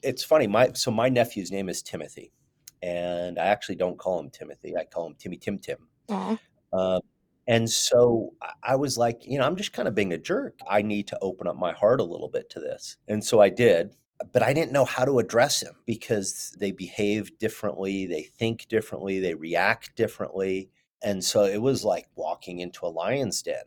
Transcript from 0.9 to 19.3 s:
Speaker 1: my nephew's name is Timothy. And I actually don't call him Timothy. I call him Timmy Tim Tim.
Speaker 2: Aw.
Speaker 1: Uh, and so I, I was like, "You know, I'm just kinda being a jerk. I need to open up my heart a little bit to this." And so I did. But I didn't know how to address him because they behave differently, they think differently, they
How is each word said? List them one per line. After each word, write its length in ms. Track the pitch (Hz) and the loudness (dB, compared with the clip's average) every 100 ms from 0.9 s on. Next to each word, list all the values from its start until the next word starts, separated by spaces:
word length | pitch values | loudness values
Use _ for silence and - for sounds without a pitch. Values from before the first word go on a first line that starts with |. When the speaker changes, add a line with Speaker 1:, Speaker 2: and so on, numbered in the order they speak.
Speaker 1:
my 200 | 110 131 | 2 4
nephew's 400 | 123 120 101 87 | 4 2 -2 -6
name 180 | 98 92 | -4 -4
is 140 | - | -6
Timothy. 500 | - 85 73 - - _ _ _ - - | -8 -10 -10 -16 -20 _ _ _ -20 -10
And 580 | 90 87 87 87 90 87 | -6 -4 -4 -4 -4 0
I 80 | 90 | 0
actually 300 | - - 87 | 0 -2 -2
don't 220 | 90 - | -2 -2
call 220 | 92 85 | -2 -4
him 100 | 69 | -4
Timothy. 460 | - 76 - 78 85 | -16 -18 -14 -8 -6
I 80 | |
call 240 | - 85 85 | -6 -8 -8
him 80 | - | -10
Timmy 180 | 95 87 | -12 -10
Tim 220 | 107 101 | -8 -8
Tim. 300 | - - _ _ - | -8 -12 _ _ -8
Speaker 2:
Aw. 300 | 190 190 226 _ _ - | -6 -4 -6 _ _ -6
Speaker 1:
Uh, 280 | 92 92 92 - _ _ _ - | -2 0 0 -4 _ _ _ 0
and 200 | 117 113 | 2 2
so 640 | - - 123 123 113 95 - | 0 4 6 6 4 -2 -10
I, 320 | - - 117 | -14 -8 -2
I 40 | 135 | 0
was 200 | 143 117 | 0 0
like, 300 | 117 120 - | 0 -2 -4
"You 120 | 139 | 0
know, 80 | 135 | 0
I'm 100 | 185 | 0
just 180 | - | -6
kinda 160 | - - | -4 -2
being 240 | 202 95 | 0 0
a 40 | - | -2
jerk. 400 | - 226 269 - - | -2 -4 -4 -10 0
I 140 | 104 | 0
need 260 | 107 104 - | 2 -2 -6
to 100 | - | -6
open 260 | 98 - 87 | -6 -4 -6
up 100 | 76 | -2
my 160 | 90 | -4
heart 280 | 80 104 131 | 4 4 4
a 40 | |
little 260 | 85 85 69 | 0 -6 -6
bit 180 | - - | -8 -8
to 100 | - | -10
this." 360 | - - - - - | -10 -10 -14 -12 -4
And 140 | 107 | -4
so 200 | - 110 | 4 8
I 80 | 98 | 8
did. 440 | 107 117 85 90 - _ - - | 8 6 6 0 -8 _ -14 -2
But 100 | - | 0
I 120 | 113 | 2
didn't 180 | 151 113 | 2 2
know 140 | 139 120 | 2 2
how 180 | 131 | 2
to 140 | 135 127 | 2 2
address 440 | - 113 143 - | 2 4 2 2
him 120 | - - | -6 -10
because 720 | - 110 - 104 95 - - - | -8 -6 -2 -2 -2 -8 -10 -6
they 120 | 101 | -4
behave 640 | 92 87 - 104 107 101 - | -4 -8 -2 0 -2 -4 -6
differently, 680 | 110 - 101 - 98 98 92 | -6 -4 -6 -4 -4 -2 -4
they 160 | 78 | -6
think 440 | - - 113 113 - | -8 -4 -4 -4 -2
differently, 540 | 110 - 87 95 95 | -2 -2 -6 -4 -2
they 140 | 90 | -2